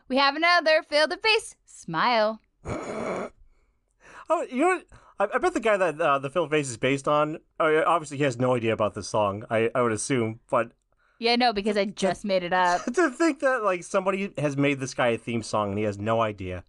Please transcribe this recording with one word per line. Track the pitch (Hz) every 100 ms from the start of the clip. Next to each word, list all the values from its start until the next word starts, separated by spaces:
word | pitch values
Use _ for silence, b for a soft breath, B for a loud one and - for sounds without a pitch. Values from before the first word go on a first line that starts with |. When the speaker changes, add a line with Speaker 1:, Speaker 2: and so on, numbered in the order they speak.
| b
Speaker 1:
We | 262
have | 277
another | 294 339 349 311 311 320
Fill | 294 311
the | 359
Face. | 440 440 - - _
Smile. | - - 165 220 233 214 220 _ _
Speaker 2:
<laughs> | - - - - - - - - - _ _ _ _ _ B B B
Oh, | 330 254
you | 247
know | 349
what? | 359 - b b b
I, | 202 247
I |
bet | 359
the | 339
guy | 220 202
that, | 180 151
uh, | 160 139
the | 135
Fill | 180 151
Face | 151 135
is | 117
based | 131 139 147
on, | 147 151 165 _ -
uh, | 165 156 -
obviously | 165 151 139
he |
has | 143 117
no | 127
idea | 127 110
about | 107 104
this | 104 98
song, | 113 104 101 -
I, | 113 113
I | 131
would | 120
assume, | 107 - 131 110 113 -
but | 123 117 _ _ _ _ -
Speaker 1:
Yeah, | 226 240
no, | 247
because | 208 208 202
I | 202
Speaker 2:
to |
Speaker 1:
just | - 190 175 208
made | 190
it | 175
up. | 185 180 180
Speaker 2:
<laughs> | -
to | 247 320
think | 247 330 269
that, | 277 254
like, | 214 180
somebody | 160 196 190 190 202 -
has | 147 139
made | 143 139
this | 131
guy | - 127
a | 113
theme | - 117
song | 107 110 104
and | 101
he |
has | 107 101
no | 104 113
idea. | 110 101 92 90